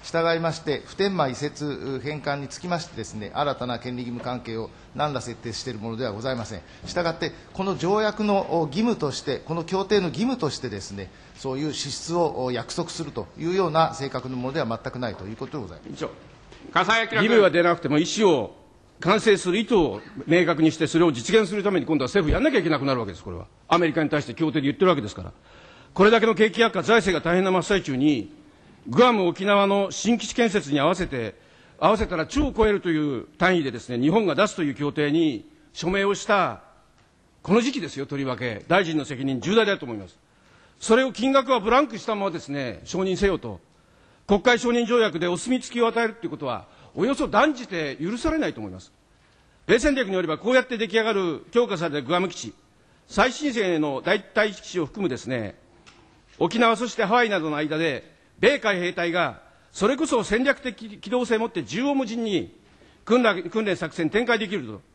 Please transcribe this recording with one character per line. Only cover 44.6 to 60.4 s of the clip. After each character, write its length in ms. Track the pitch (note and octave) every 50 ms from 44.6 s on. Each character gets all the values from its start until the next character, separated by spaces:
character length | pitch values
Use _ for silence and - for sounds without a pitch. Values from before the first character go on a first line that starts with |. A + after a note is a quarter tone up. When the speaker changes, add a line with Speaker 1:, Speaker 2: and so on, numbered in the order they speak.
| - A#3+
Speaker 2:
認 160 | A#3+ A#3+ A#3+
条 140 | G3 A#3 A#3+
約 180 | A3+ G#3 D3 E3
で 80 | D#3
お 100 | F3 F3
墨 220 | E3 - A#3 B3+ B3
付 160 | - - -
き 80 | A#3+
を 60 | A#3 A3+
与 120 | A3+ A#3
え 80 | A#3 A3
る 60 | A3
と 120 | - -
い 20 | D#3+
う 20 |
こ 60 | D3+
と 100 | - C#3+
は、 260 | C3 A#2+ G2 - - - - - - _
お 80 | - F3+
よ 120 | B3 C#4
そ 100 | - D4
断 280 | G3 C3+ G3+ C4 D#4 D4
じ 120 | A#3+ B3
て 300 | - F#3 E3+ D#3 C#3+ B2 A2+
許 160 | D#3 F3 A3+ A#3
さ 120 | - D#4+
れ 80 | D#4 D#4
な 80 | G3+
い 80 | E3 -
と 60 | A#2+
思 80 | G#2+ G2+
い 40 |
ま 60 | F#2 F#2
す。 140 | - - _ _ _ _ _ _ _ _ _ _ _ _ _ _ _
米 140 | - F#3+ B3
戦 160 | A#3+ D4+ C#4
略 100 | C4 B3
に 80 | F#3+ F#3+
よ 80 | F#3
れ 60 | F3 D#3+
ば、 100 | D#3 D3+
こ 140 | - G#3+
う 20 | B3+
や 60 | C4
っ 60 | B3
て 120 | - B3 A3
出 80 | A3+
来 120 | G3 F3+ A3+
上 40 |
が 100 | A3 A3+
る 320 | A3 G3+ F#3+ E3+ D3+ A#2 - -
強 160 | - D#3+ E3+
化 100 | F3 G3
さ 120 | D#3 F3 D#3+
れ 120 | C#3 D3
た 60 | C3
グ 80 | A#2+ E3
ア 60 | F3+
ム 80 | F#3 F#3
基 80 | -
地、 180 | - - A2 - _ _ _ _ _ _ _ _ _ _ _
最 240 | - G3 G#3 C4
新 200 | B3 - D4 C#4+
鋭 280 | A#3+ A#3+ G#3 F#3 F3 D#3
の 200 | D#3 D3 C#3 C3 B2
代 180 | E3+ G3 A3
替 300 | G3 - _ G#3+ G#3 A3
基 80 | G3 -
地 180 | - - - F3+
を 80 | D#3
含 160 | C#3+ - G#3+
む 60 | G3 E3+
で 80 | C3+
す 100 | A2+ -
ね、 300 | - C3 A#2+ G#2+ G2 - - _ _ _ _ _ - _ _ _ _ _ _ _ _ _ -
沖 220 | D#3 F3 - A3+
縄、 160 | A#3+ A3+ A3+
そ 100 | F#3 A#3+
し 80 | A#3 -
て 100 | - A3
ハ 100 | F3+ A3
ワ 100 | B3 A#3+
イ 60 | A3+
な 100 | G3+ F#3
ど 100 | D#3 D#3+
の 60 | D3+
間 220 | C#3+ D#3 D3+ D#3 D#3
で、 360 | E3 D#3+ C3+ A2 - - _ _ _ _ _ -
米 220 | - A#3 C#4+ C#4
海 180 | - G#3+ G3+ F3+
兵 140 | F3 F3
隊 180 | F3+ - E3+ E3+
が、 320 | E3 F3+ E3 C3+ A2 - - - _ _ _ _
そ 160 | _ - F#3+ G#3+
れ 80 | C#4
こ 100 | C4 D#4+
そ 160 | - - A#3+
戦 220 | F#3+ - G3+ A#3